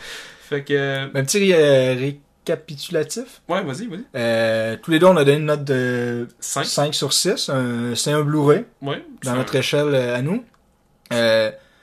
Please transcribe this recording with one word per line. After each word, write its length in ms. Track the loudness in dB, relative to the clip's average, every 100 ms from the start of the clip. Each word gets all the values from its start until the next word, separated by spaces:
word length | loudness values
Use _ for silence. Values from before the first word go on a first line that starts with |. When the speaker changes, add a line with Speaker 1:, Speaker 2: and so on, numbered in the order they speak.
| -14 -16
Speaker 1:
<laughs> 200 | -18 -20 -8
Speaker 2:
Fait 140 | -8
que, 420 | -2 -2 0 -4 -4
Speaker 1:
Un 180 | -4
petit, 280 | -2 2 4
euh, 400 | 6 6 6 4 0 -4 -6 _ _ -6
récapitulatif ? 920 | -6 -6 -14 -6 -4 -4 -8 -12 -14 -6
Speaker 2:
Ouais, 140 | -4
vas-y, 240 | -4 -8 -10
vas-y. 180 | -12 -10
Speaker 1:
Euh, 640 | -4 -2 0 0 0 -2 -6
tous 80 | -2
les 80 | 4
deux, 80 | 6
on 100 | 8
a 80 |
donné 140 | 6 4
une 80 | 2
note 180 | -2
de 640 | 0 0 0 -2 -4 -6 -8 _
Speaker 2:
Cinq. 260 | -8 -6
Speaker 1:
cinq 300 | -4 -2 -2
sur 180 | -2 -2
six. 360 | 0 0 -2 -2
Un, 460 | -2 -2 -4 -4
c'est 180 | -4 -2
un 80 | 0
Blu-ray, 420 | 0 2 4 4 0 _
Speaker 2:
Ouais, 200 | -8 -8 -10 -10
Speaker 1:
dans 60 | -4
Speaker 2:
c'est 40 | -4
Speaker 1:
notre 180 | -2 -2
Speaker 2:
un 20 |
Speaker 1:
échelle, 340 | 0 0 0
euh, 220 | 0 0 -2
à 60 |
nous. 220 | -2 -4 -8 _ _ _ _ _ -6
Euh, 380 | 0 2 2 0 -4 _ _